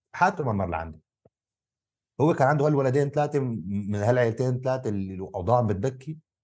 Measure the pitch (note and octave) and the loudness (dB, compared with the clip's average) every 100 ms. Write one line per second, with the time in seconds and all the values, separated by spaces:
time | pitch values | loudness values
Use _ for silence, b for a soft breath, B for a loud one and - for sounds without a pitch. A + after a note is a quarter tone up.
0 | _ - F#3 F#3 C3 G2+ F2+ D#2+ E2 D#2 | _ 0 0 0 -2 -2 -2 -4 -8 -14
1 | _ _ _ _ _ _ _ _ _ _ | _ _ _ _ _ _ _ _ _ _
2 | _ - D3+ D#3 C3+ D3+ D3+ C#3+ C3 C#3 | _ 2 2 4 4 4 2 2 2 2
3 | C#3+ D3 D3 D3 B2+ A2 F2+ G2+ G2+ G#2 | 0 0 0 0 -2 -4 -6 -6 -4 0
4 | G#2+ B2 A#2 A2+ B2+ B2+ C3 C3 A#2+ G2+ | 2 4 2 2 0 0 -2 -2 -2 -4
5 | F#2+ F#2 F#2+ G2 F2+ B2 G#2+ G2 C3 C3 | -6 -8 -8 -4 0 2 2 0 -4 -6
6 | - D#3 _ _ | -12 -14 _ _